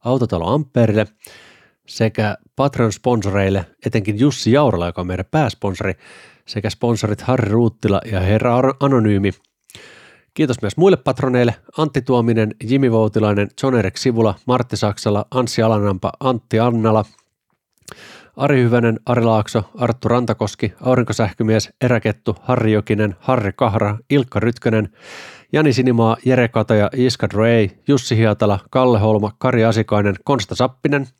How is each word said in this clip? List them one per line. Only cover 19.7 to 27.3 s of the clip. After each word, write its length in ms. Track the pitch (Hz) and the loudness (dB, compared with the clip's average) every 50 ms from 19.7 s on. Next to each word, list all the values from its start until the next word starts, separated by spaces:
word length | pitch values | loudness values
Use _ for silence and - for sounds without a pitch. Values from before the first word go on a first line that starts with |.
| _ | _
Arttu 300 | - 123 117 117 - - | -4 -4 -2 -2 -2 -2
Rantakoski, 680 | 117 120 123 123 113 107 - 110 101 - - - 101 - _ | 0 0 0 0 -2 -2 -4 -4 -6 -4 -6 -6 -6 -6 _
Aurinkosähkömies, 880 | - 127 127 123 117 - 110 - 117 95 - _ 117 110 110 110 - - _ _ | -2 0 2 2 0 -2 -2 -2 -2 -2 -2 _ -2 0 0 0 0 -4 _ _
Eräkettu, 540 | - 123 120 110 - 110 101 - _ - 107 - | 0 0 0 0 0 -2 -4 -4 _ -6 -6 -6
Harri 300 | - - 127 120 113 110 | -2 -2 -2 0 2 2
Jokinen, 440 | 107 107 104 - 107 101 107 104 92 _ | 0 0 0 -2 -2 0 0 -4 -4 _
Harri 340 | - - 131 120 104 98 - | -4 -2 -2 0 0 -4 -2
Kahra, 420 | - 131 113 95 113 107 104 104 113 - _ | 0 0 0 2 0 0 -2 -2 -6 -4 _
Ilkka 300 | 139 143 120 127 - 104 | 0 0 0 0 -2 -2
Rytkönen, 500 | 104 117 120 - - 120 110 110 104 95 _ _ - - - - - - - - _ _ - | -2 -2 -4 -2 -2 0 0 0 -2 -4 _ _ -20 -20 -20 -20 -20 -20 -20 -20 _ _ -2
Jani 200 | 147 156 147 117 | 2 2 2 2
Sinimaa, 440 | 120 127 127 120 117 117 113 113 - - | 2 2 2 2 4 2 2 2 0 0
Jere 220 | 127 131 127 120 | 0 2 2 2
Kataja, 420 | 117 - 113 110 - 113 107 104 - - | 0 0 -2 0 2 2 2 2 0 0
Iska 340 | 131 123 127 - - - | 0 0 0 0 -2 -4
Drey, 400 | 87 | -4